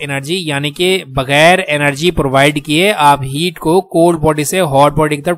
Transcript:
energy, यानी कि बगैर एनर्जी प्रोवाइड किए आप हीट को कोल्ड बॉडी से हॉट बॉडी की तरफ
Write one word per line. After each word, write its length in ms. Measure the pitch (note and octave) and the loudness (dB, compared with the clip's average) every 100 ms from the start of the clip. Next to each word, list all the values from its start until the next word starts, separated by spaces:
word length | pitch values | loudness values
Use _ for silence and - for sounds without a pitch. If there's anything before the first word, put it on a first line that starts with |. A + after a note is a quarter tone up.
| C#3+ | -6
energy, 280 | C#3 C3+ F#3+ | -8 -6 -6
यानी 300 | D#3 C#3 D3 | -4 -4 -4
कि 320 | C#3+ F3+ F#3+ | -2 -2 -2
बगैर 560 | C3+ C3+ B2+ C#3+ E3 F#3 | -4 -6 0 4 4 4
एनर्जी 520 | F3+ D3 D3 C#3 F3 | 0 -2 -2 0 -2
प्रोवाइड 480 | E3 C#3 C3+ C#3+ D3 | 0 0 2 2 0
किए 320 | D3+ D3+ G3+ | -2 0 0
आप 280 | G3 D3 C#3+ | 2 2 2
हीट 340 | C3 C#3+ F3+ D#3+ | -2 -4 -4 -4
को 240 | D#3+ F#3 | -2 0
कोल्ड 380 | - E3+ E3+ E3 | 0 2 2 2
बॉडी 260 | D#3 D3+ C#3+ | 0 -2 -2
से 140 | F#3 | -2
हॉट 340 | D#3+ C3+ D3 | 0 2 2
बॉडी 220 | D3 D3+ C#3+ | 2 -2 -2
की 60 | |
तरफ 160 | F3 | -4